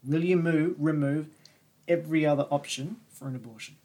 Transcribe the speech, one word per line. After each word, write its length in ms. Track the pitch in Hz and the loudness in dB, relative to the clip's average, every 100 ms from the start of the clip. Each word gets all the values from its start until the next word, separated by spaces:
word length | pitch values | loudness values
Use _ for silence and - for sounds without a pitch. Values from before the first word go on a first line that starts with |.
Will 200 | 131 160 | -2 0
you 140 | 175 180 | 2 2
mo-, 380 | 170 160 160 160 | 4 2 2 0
remove 500 | 151 151 139 147 151 _ - _ _ _ - | 0 0 0 -2 -6 _ -20 _ _ _ 0
every 380 | 170 156 160 151 | 0 2 2 2
other 220 | 143 147 | 2 0
option 480 | 143 - - 147 226 _ | -2 -4 -8 -8 -10 _
for 180 | - 139 | -14 -10
an 80 | 127 | -10
abortion? 400 | 117 110 - - | -12 -18 -18 -20